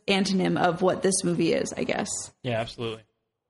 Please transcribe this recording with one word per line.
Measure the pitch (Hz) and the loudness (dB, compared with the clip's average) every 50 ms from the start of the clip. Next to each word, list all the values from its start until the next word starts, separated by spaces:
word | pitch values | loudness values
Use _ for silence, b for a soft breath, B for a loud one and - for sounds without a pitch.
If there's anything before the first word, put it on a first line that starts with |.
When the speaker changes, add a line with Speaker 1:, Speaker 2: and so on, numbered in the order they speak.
| _ - | _ 0
Speaker 1:
antonym | 202 190 196 190 196 185 175 170 170 - | 2 2 2 2 2 2 2 2 2 2
of | - 180 165 170 | 2 2 2 2
what | 185 185 - - - | 2 2 2 2 2
this | 190 190 - - | 0 0 0 0
movie | 175 170 165 165 160 - | 0 0 2 2 2 2
is, | 67 - - - | 0 0 -2 -4
I | - - | -4 -4
guess. | - - - 208 - - - - - - _ - | -2 -2 -2 -4 -4 -6 -8 -10 -12 -14 _ -6
Speaker 2:
Yeah, | 123 117 110 | -4 -2 -2
absolutely. | 117 120 - - 120 113 110 110 110 _ _ _ _ _ _ _ _ | -4 -6 -8 -8 -8 -8 -8 -10 -14 _ _ _ _ _ _ _ _